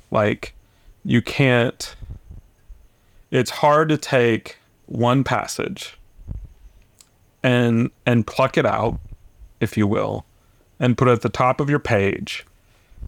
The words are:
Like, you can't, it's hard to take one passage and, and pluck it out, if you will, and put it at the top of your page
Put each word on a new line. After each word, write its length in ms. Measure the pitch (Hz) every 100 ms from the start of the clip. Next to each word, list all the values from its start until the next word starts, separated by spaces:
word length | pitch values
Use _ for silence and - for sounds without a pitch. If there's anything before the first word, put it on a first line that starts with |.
| -
Like, 420 | 113 107 - - - _ _ - -
you 200 | - 120
can't, 720 | - - 135 123 120 - - - - - - - - _ - - - _ _ _ -
it's 180 | 135 120
hard 400 | - 147 151 156
to 80 | 151
take 640 | - 131 120 110 - - _ _ -
one 380 | 117 120 135
passage 720 | 123 110 - - - 196 - - - - - - - - - _ _ _ _ _ _ _
and, 480 | 131 123 120 113 127 _ -
and 220 | 120 -
pluck 280 | - 131 160
it 120 | 113
out, 320 | 107 110 - - - - - - -
if 160 | 110 110
you 100 | 101
will, 380 | 104 104 104 - _ _ _ _ -
and 180 | 123 117
put 100 | 123
it 40 |
at 100 | 120
the 80 | 117
top 300 | - 127 131
of 100 | 143
your 100 | 147
page 680 | - 107 98 - 101 - - _ _ _ _ -